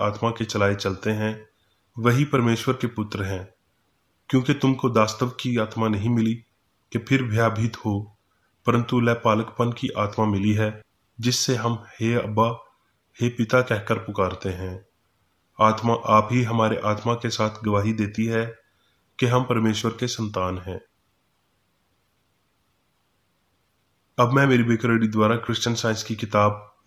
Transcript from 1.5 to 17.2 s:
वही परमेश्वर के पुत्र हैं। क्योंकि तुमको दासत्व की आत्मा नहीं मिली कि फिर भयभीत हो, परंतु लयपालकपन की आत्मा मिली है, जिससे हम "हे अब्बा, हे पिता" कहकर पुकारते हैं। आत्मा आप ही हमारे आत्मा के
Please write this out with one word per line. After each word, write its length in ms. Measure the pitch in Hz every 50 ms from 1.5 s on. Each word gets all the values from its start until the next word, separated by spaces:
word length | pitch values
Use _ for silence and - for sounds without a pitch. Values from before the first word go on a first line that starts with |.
| _ _ _ _ _ _ _ _ - 117
वही 260 | 113 120 120 131 147
परमेश्वर 500 | 147 - 135 120 117 113 110 - 135 127
के 120 | - -
पुत्र 380 | 117 - - 107 104 - 98 98
हैं। 300 | 95 98 92 95 - _ _ _ _ _ _ _ _ _ _ _ _ _ _ _ -
क्योंकि 260 | - 131 123 147 143
तुमको 360 | 143 - 135 135 127 - 127
दासत्व 380 | 113 113 107 107 - - 131 123
की 280 | 123 - - 127 120
आत्मा 320 | 117 110 107 - 117 110 110
नहीं 220 | 104 98 98 117
मिली 340 | 120 117 110 113 113 117 - _ _ _ _ _ _ _ _ _ -
कि 60 | 123
फिर 240 | - - 135 131 127
भयभीत 540 | 117 107 113 113 113 107 104 113 117 -
हो, 420 | - - 110 101 101 104 - _ _ _ _ _ _ _ _ _ _ -
परंतु 340 | - 120 120 117 - 127 123
लयपालकपन 720 | 117 117 117 117 - 117 107 107 110 - - - 120 120 117
की 160 | - - 120
आत्मा 380 | - - 107 101 - - 110
मिली 260 | 107 101 95 98 107 107
है, 300 | 107 110 107 104 107 - _ _ _ _ _ _ -
जिससे 340 | 110 120 120 - - - 127
हम 300 | 117 110 120 117 104 - - - -
"हे 140 | 113 113 120
अब्बा, 600 | 120 - 104 107 110 113 117 117 - - _ _ _ _ _ _ _ _ _ _ -
हे 80 | 120 120
पिता" 340 | 120 - 117 - - 127 127
कहकर 360 | - 117 104 - - 113 104
पुकारते 500 | 104 - 104 - 95 92 92 - - 98
हैं। 380 | 90 90 95 92 92 - - _ _ _ _ _ _ _ _ _ _ _ _ _ _ -
आत्मा 340 | 110 110 107 - - 117 113
आप 340 | - - - 107 107 107 110 123
ही 100 | 127 123
हमारे 380 | 110 113 113 110 110 110 - -
आत्मा 300 | 107 107 104 - 117 117
के 160 | 117